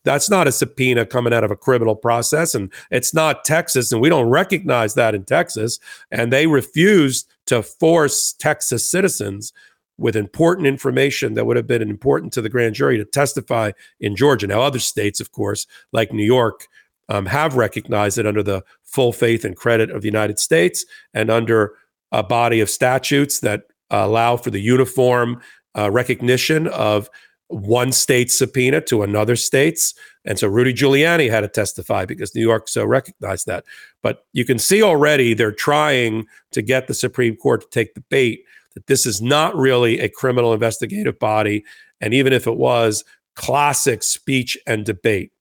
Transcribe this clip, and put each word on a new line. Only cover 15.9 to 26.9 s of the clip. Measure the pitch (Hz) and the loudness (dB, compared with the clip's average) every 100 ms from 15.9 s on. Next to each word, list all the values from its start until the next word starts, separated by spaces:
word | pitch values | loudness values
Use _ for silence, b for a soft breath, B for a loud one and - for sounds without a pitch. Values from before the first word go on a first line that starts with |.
like | 113 110 | -4 -2
New | 110 104 | -2 2
York, | 127 113 - - b b _ - | 2 2 -4 -16 b b _ -6
um, | 101 95 | -6 -2
have | 139 156 131 | -2 0 0
recognized | 107 - - 107 104 107 | 0 -2 -4 -2 0 0
it | 107 | -2
under | 107 | -2
the | 98 95 - b | -2 -4 -8 b
full | - - 120 | -8 0 0
faith | - 120 117 104 | 2 0 0 -2
and | 95 | -4
credit | 120 113 110 | 0 2 0
of | - | -2
the | 104 | -4
United | 107 104 104 | -2 -2 -4
States | - 165 180 - - B B | 0 2 2 -2 -10 B B
and | 107 110 | -4 0
under | 113 113 113 104 b b _ _ | 0 2 2 2 b b _ _
a | 117 | -4
body | 95 120 117 113 | 0 0 2 2
of | 104 | 0
statutes | - 127 131 - 139 143 - | 0 0 0 0 0 0 -2
that | 107 104 - _ _ | -2 -4 -8 _ _
allow | 104 101 113 117 120 | -2 0 2 2 0
for | 123 | -4
the | 101 | -4
uniform, | 104 127 127 - 127 123 120 120 B B _ - | 2 2 2 2 2 2 0 -4 B B _ -4
uh, | 104 | -2
recognition | 113 123 120 123 127 - 160 165 | 0 -2 -2 0 0 2 0 -2
of | - 107 | -2 0